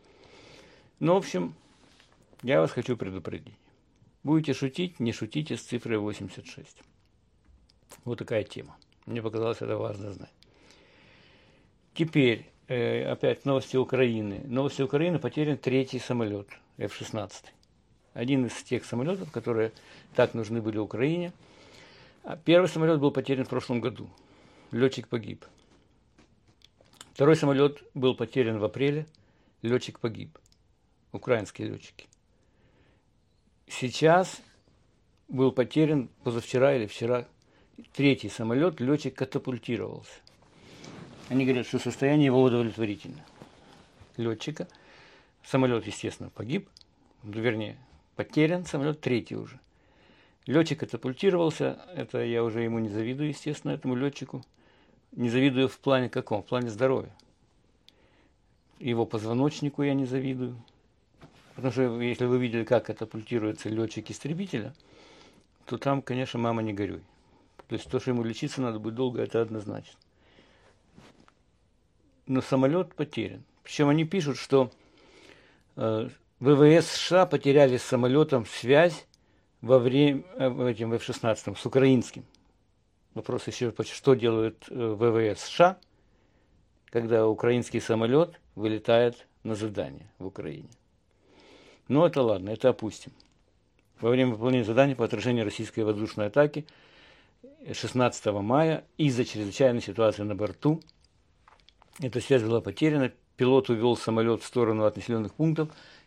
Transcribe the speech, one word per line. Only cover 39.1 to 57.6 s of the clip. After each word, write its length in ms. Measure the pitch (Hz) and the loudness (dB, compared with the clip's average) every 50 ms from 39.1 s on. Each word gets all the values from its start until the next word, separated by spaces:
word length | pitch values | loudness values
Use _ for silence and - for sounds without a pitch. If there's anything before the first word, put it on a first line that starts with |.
| - | -6
катапультировался. 960 | - 135 - - 139 - 131 127 113 - - 120 98 98 - - - 110 - - - _ - _ _ _ _ _ - - - - - - - - - - - - - - - | -6 -6 -4 -4 -6 -6 -6 -8 -8 -6 -6 -6 -4 -6 -8 -10 -12 -16 -18 -20 -20 _ -20 _ _ _ _ _ -20 -20 -20 -20 -20 -20 -20 -18 -18 -20 -20 -20 -20 -10 -2
Они 160 | 123 131 131 | -2 0 2
говорят, 200 | 127 127 123 110 | 2 2 0 0
что 140 | - - 127 | -2 -4 -4
состояние 480 | - 123 113 - 135 139 147 151 147 | -4 -4 -4 0 2 2 4 4 4
его 160 | 135 123 127 131 | 6 6 6 6
удовлетворительно. 840 | 131 117 120 117 113 98 110 113 104 101 - - 87 85 - - - - - - - - - - - - - - _ _ _ - _ _ | 6 4 2 0 -2 -2 -4 -4 -4 -4 -8 -10 -16 -16 -16 -20 -20 -20 -20 -20 -20 -20 -20 -20 -20 -20 -20 -20 _ _ _ -20 _ _
Лётчика. 500 | - 117 113 113 107 - 151 156 - 180 - - - - - - - - - - - _ _ _ _ - | -6 -4 -4 -4 -6 -8 -10 -8 -10 -12 -12 -12 -20 -20 -20 -20 -20 -20 -20 -20 -20 _ _ _ _ -10
Самолёт, 440 | - - 135 131 127 120 113 98 | -2 0 2 2 2 0 -2 -2
естественно, 420 | 101 - - - 104 - - 90 92 | -6 -10 -8 -8 -10 -8 -10 -14 -14
погиб. 400 | - - 104 113 147 202 - - _ - - _ _ _ _ _ _ _ - | -12 -12 -8 -6 -6 -6 -6 -10 _ -20 -20 _ _ _ _ _ _ _ -16
Вернее, 540 | 107 101 113 110 123 110 107 107 107 110 - - _ - - _ _ _ | -12 -8 -2 -2 -2 -2 -2 -6 -8 -10 -16 -20 _ -20 -20 _ _ _
потерян 500 | - 104 - - 151 151 156 175 180 180 | -10 -10 -4 0 2 2 2 2 -2 -4
самолёт, 340 | - - 147 135 151 151 147 | -6 -6 -4 -4 -4 -4 -4
третий 380 | - 127 127 113 - - - | -4 -2 -2 -2 -2 -6 -10
уже. 220 | 107 110 110 - - _ _ _ _ _ _ _ _ _ _ _ _ _ _ _ _ _ | -10 -10 -12 -18 -20 _ _ _ _ _ _ _ _ _ _ _ _ _ _ _ _ _
Лётчик 360 | - 123 160 160 160 143 - | 0 2 2 2 2 -2 -6
катапультировался. 960 | - - - 120 - 127 131 - - 196 180 175 170 160 151 - 143 131 - - - - - | -6 -8 -8 -8 -6 -8 -6 0 2 2 4 4 2 0 0 -2 -4 -4 -4 -8 -14 -14 -12
Это 280 | 147 123 123 - 120 120 | -12 -10 -6 -6 -4 -4
я 200 | 120 117 117 117 | -2 0 0 0
уже 180 | 117 107 117 | 0 -2 -2
ему 160 | 117 113 117 113 | -2 -2 -2 -2
не 100 | 113 107 | -4 -4
завидую, 400 | 101 110 110 117 131 139 151 151 | -4 -4 -4 -4 -4 -4 -4 -6
естественно, 420 | 143 - - 151 151 - - 151 | -6 -6 -8 -8 -8 -6 -6 -6
этому 240 | 143 151 - 135 127 | -6 -4 -4 -4 -2
лётчику. 480 | 123 135 143 135 - 135 127 - 135 - _ _ _ _ _ _ _ _ _ _ _ _ _ - | -2 -2 -4 -4 -6 -12 -12 -12 -14 -14 _ _ _ _ _ _ _ _ _ _ _ _ _ -6
Не 160 | 170 120 120 | -4 -2 0
завидую 400 | 113 131 135 143 127 127 131 120 | 2 2 2 2 2 2 0 0
в 100 | - - | -2 -4
плане 300 | - 143 135 131 127 113 | 0 2 2 2 2 -2
каком? 340 | - 127 117 - 110 101 98 | -4 -6 -4 -4 -6 -6 -4
В 20 | |
плане 240 | - 127 123 123 117 | -4 -4 -4 -4 -4
здоровья. 460 | 107 101 131 131 131 104 92 95 - - _ _ _ _ _ _ _ _ | -2 0 0 0 0 0 -4 -8 -18 -20 _ _ _ _ _ _ _ _